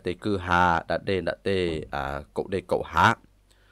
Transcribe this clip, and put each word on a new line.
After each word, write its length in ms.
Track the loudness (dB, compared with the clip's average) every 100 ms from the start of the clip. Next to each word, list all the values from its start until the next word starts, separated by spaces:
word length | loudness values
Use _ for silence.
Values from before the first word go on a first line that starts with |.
tê 80 | -6
cư 240 | -4 -2 -2
hà, 480 | 2 4 4 2 0
đã 100 | -4 -2
tê 140 | -2
đã 140 | -2 -4
tê, 400 | -2 0 0 -4 -6
à, 300 | -6 -6 -8 -10
cậu 120 | -8 -6
đê 140 | -6 -2
cậu 160 | -4
hạ. 340 | 0 4 4 4 _ _ _ _ _